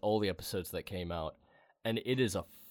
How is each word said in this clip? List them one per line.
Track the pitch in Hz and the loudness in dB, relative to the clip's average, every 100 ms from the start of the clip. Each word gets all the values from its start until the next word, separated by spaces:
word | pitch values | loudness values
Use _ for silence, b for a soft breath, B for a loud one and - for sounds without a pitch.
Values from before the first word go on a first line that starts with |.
all | 104 107 | 2 4
the | 104 | 2
episodes | 90 - 98 87 | 0 -4 -4 -4
that | 87 | -6
came | - 92 87 | -4 -4 -2
out, | 85 80 - b b b b | -2 -4 -6 b b b b
and | 113 113 - | -2 -2 0
it | 127 | 2
is | 120 92 | 2 2
a | - - - | -4 -12 -20